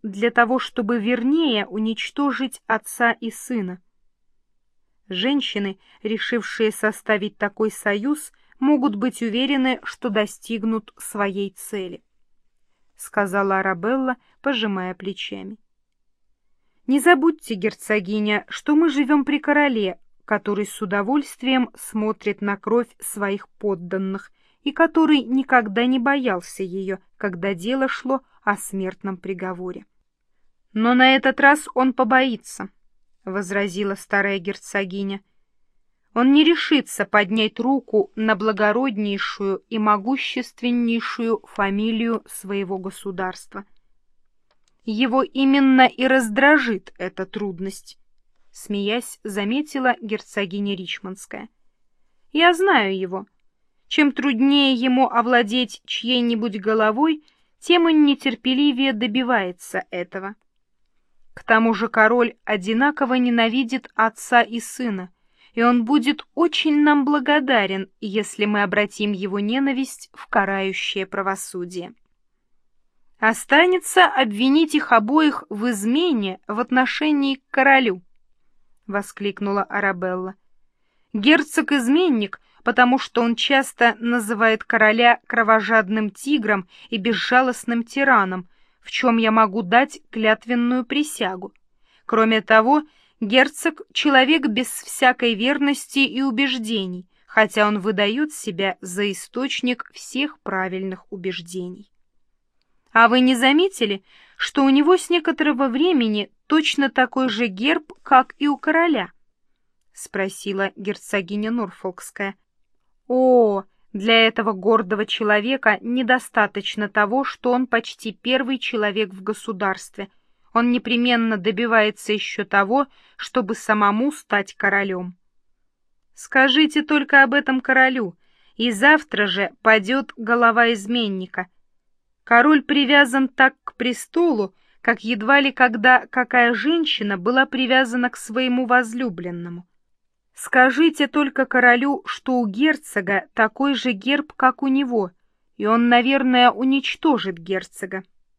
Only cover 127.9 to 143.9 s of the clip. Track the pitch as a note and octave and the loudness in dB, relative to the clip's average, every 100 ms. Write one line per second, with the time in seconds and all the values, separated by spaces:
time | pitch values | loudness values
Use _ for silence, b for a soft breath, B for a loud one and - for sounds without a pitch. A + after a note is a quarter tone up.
127.9 | B3+ G3+ - _ _ _ - A#3 G3+ C#4 | 2 -6 -8 _ _ _ -4 -4 2 4
128.9 | D4+ - - G#3 F#3 G3 _ A3+ A3 F#3+ | 4 2 -4 -2 -2 -4 _ 2 4 2
129.9 | C4 - - A3 A#3+ A#3 A3+ A#3 A#3 G3+ | -2 -4 -8 -2 2 4 4 2 0 -4
130.9 | A#3+ A3 F#3+ F#3 - F3+ _ _ _ _ | -4 -2 -4 -8 -10 -12 _ _ _ _
131.9 | _ _ _ - A#3 C#4 D4+ - C#4+ C4 | _ _ _ 2 4 6 4 2 0 4
132.9 | C#4+ C#4 C4+ C4 - C4 C4 - - A3+ | 6 6 2 0 4 2 2 -16 -6 -6
133.9 | A#3 - - E4+ A#3 G3 _ _ _ - | -6 -6 0 2 0 -2 _ _ _ -2
134.9 | A#3 G#3+ A#3 G#3+ C#4 C#4 C4+ B3 A3+ B3 | -2 -2 -4 4 4 4 2 2 4 4
135.9 | B3+ - - A#3+ B3 A#3 A3+ B3 E4+ D4+ | 4 2 -4 0 2 2 2 0 0 0
136.9 | - G#3 G3 F3+ C4 C4+ B3+ B3+ C4 B3+ | -2 -4 -4 0 2 0 0 2 2 2
137.9 | B3 B3 - - A3 C4 B3 B3 B3 A#3 | 0 -4 -4 -8 -2 0 0 2 2 2
138.9 | A#3+ B3+ E3+ F3 F3 E3+ E3+ F3+ _ _ | -4 -6 -6 -10 -10 -10 -14 -16 _ _
139.9 | _ _ _ _ - - B3+ B3+ B3+ E4 | _ _ _ _ -16 -2 4 4 6 2
140.9 | D#4 C#4+ D4+ C#4+ - C4 B3+ B3 A#3+ C#4 | 2 -2 0 -2 -2 0 4 4 4 2
141.9 | C#4+ - - - B3 A3 G3 D4+ D4+ - | -4 -6 -10 -2 0 0 0 0 0 -4
142.9 | - F#3 G3 - - A3 - C#4 C4+ B3+ | -6 -2 -2 -2 0 0 0 -2 0 -2